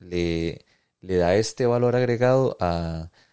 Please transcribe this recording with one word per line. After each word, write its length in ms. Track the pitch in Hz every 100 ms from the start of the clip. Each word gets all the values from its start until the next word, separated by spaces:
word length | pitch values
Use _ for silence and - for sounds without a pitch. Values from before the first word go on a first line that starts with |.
le, 640 | 90 87 85 82 82 - _ _ _ _
le 140 | 92 90
da 180 | 87 101
este 300 | 110 - 123
valor 280 | 120 123
agregado 640 | 127 123 117 123 131 131 -
a, 540 | 90 85 82 82 85 _ _